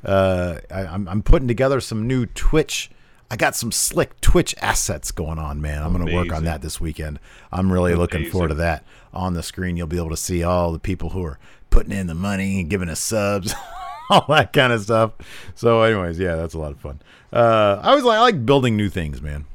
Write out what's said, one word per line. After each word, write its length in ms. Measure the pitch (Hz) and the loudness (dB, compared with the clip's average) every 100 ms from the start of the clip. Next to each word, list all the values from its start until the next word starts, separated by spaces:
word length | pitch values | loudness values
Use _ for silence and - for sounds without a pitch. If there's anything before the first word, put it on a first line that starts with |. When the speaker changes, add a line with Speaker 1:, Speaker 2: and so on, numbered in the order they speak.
| - | 0
Speaker 1:
Uh, 540 | 98 95 92 90 82 - | 2 2 2 -2 -6 -10
I, 100 | 95 87 | -10 -8
I'm, 220 | 87 95 | -8 -4
I'm 140 | 98 | -4
putting 240 | - 170 135 | 6 6 6
together 340 | 110 131 135 | 0 2 0
some 240 | - 110 113 | -2 -6 -2
new 200 | 131 113 | -2 -4
Twitch. 640 | - - 156 147 - - - - _ _ | 0 2 2 0 -4 -8 -16 -20 _ _
I 40 | 117 | -2
got 200 | 147 - | -2 -2
some 160 | 120 | -6
slick 500 | - - - 151 - | -4 -2 -2 -2 2
Twitch 320 | - 180 - - | 6 6 4 -2
assets 500 | - - - 78 - | -2 -2 -2 -4 -6
going 280 | - 78 80 | -6 -6 -6
on, 200 | 76 73 | -6 -6
man. 220 | 76 73 | -6 -4
I'm 100 | 78 | -2
gonna 140 | 90 85 | 0 0
work 220 | 87 87 | 0 -2
on 100 | 78 | -2
Speaker 2:
Amazing. 80 | 82 | -4
Speaker 1:
that 160 | 76 | -4
this 180 | 78 - | -8 -6
weekend. 400 | 82 76 78 76 - - - | -6 -6 -8 -10 -16 -20 -10
I'm 220 | - 95 | -2 2
really 220 | 92 90 85 | 2 2 2
looking 340 | 87 82 76 | 0 -2 -4
forward 200 | 95 82 | -2 -2
to 40 | |
Speaker 2:
Amazing. 300 | 76 85 78 | 0 -2 -2
Speaker 1:
that. 20 | - - - | -8 -20 -14
On 200 | 92 92 | -6 -4
the 80 | 87 | -4
screen, 320 | 82 - 92 87 | -6 -6 -4 -4
you'll 120 | 85 | -4
be 100 | 87 | -4
able 140 | 82 | -4
to 60 | 80 | -6
see 260 | - 90 | -4 -2
all 280 | 85 90 87 | 0 0 0
the 80 | 82 | -2
people 300 | - 92 82 | -4 -4 -4
who 160 | 95 85 | -6 -8
are 140 | 69 - - - | -10 -18 -20 6
putting 200 | - - | 6 6
in 140 | 101 90 | -4 -6
the 60 | |
money 480 | 80 98 98 98 98 | -4 -4 -2 -2 -2
and 80 | 82 | -2
giving 200 | 101 90 | -2 -4
us 100 | 76 | -6
subs, 540 | - 110 101 101 92 - - - | -4 -2 0 -2 -4 -8 -10 -14
<laughs> 280 | - - - | -12 -14 2
all 140 | 196 - | 2 4
that 240 | 151 113 | 0 2
kind 180 | 151 127 | 2 2
of 100 | 117 | 0
stuff. 320 | 101 113 110 - - - - - | 0 2 2 -2 -18 -16 -16 -2
So 260 | 120 117 | 2 4
anyways, 380 | 113 107 90 82 | 4 2 -2 -2
yeah, 160 | 90 82 | -2 -2
that's 180 | 85 | -4
a 60 | 82 | -6
lot 120 | 76 | -10
of 80 | 69 | -10
fun. 220 | 73 69 - - _ | -14 -16 -20 -20 _
Uh, 460 | - 117 110 104 101 | 2 4 6 4 4
I 80 | - | 4
always 140 | 277 247 | 4 4
like, 140 | 220 | 4
I 20 | |
like 240 | 247 190 113 | 4 4 4
building 320 | 139 127 107 | 4 4 2
new 120 | 104 | 0
things, 320 | 92 80 69 | -2 -6 -6
man. 240 | 76 73 73 | -8 -10 -12